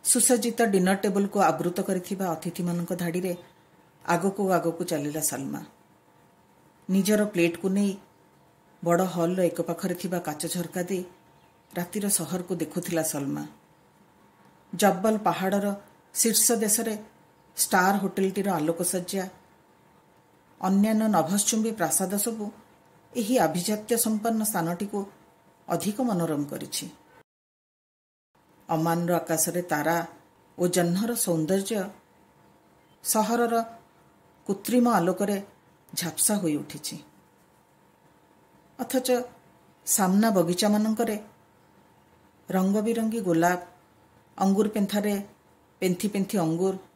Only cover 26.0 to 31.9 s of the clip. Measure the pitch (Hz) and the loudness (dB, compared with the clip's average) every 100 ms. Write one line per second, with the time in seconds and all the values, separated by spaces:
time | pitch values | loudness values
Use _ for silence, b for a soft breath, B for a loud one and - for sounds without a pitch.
26 | 247 190 165 147 143 143 - - - - | -2 0 0 -2 -4 -6 -8 -8 -10 -18
27 | _ - _ _ _ _ _ _ _ _ | _ -20 _ _ _ _ _ _ _ _
28 | _ _ _ _ _ _ - 147 165 165 | _ _ _ _ _ _ -4 -2 0 0
29 | 175 175 170 160 175 170 175 151 151 170 | 0 -2 0 -2 0 -2 -2 -2 0 0
30 | 165 - _ _ _ - 175 175 170 180 | -4 -12 _ _ _ -2 0 2 2 0
31 | 220 233 - 165 156 190 196 220 190 | -2 -2 0 0 2 0 0 -4 -6